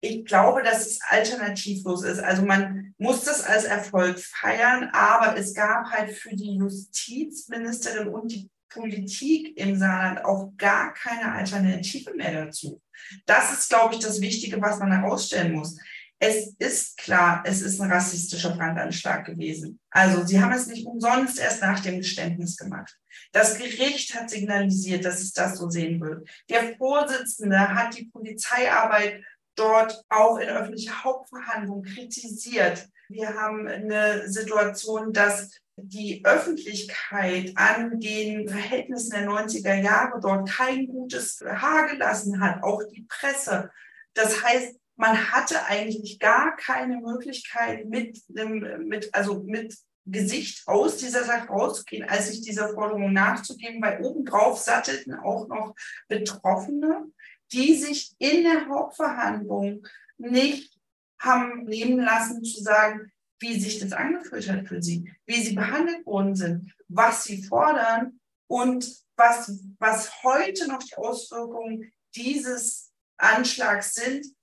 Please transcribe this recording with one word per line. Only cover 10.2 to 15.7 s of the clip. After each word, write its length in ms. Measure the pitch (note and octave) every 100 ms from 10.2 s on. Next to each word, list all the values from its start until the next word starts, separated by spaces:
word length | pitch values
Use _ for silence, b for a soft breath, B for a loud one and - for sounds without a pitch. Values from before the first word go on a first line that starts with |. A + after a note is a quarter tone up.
auch 280 | - G3 - -
gar 360 | G3+ G3+ -
keine 420 | - B3 A#3 A3
Alternative 800 | - F#3+ G3 F#3+ E3+ - - -
mehr 320 | F#4+ D#3+ D#3 D#3
dazu. 360 | - D3 - _ B B G3 -
Das 260 | G#3 -
ist, 180 | C4+ -
glaube 240 | A#3 A3+
ich, 60 | A3+
das 200 | A3 F#3+
Wichtige, 400 | F#3+ - - G3
was 200 | G3+ G#3
man 100 | G3
herausstellen 600 | F#3+ G3+ - - F3 E3+
muss. 260 | D#3 D#3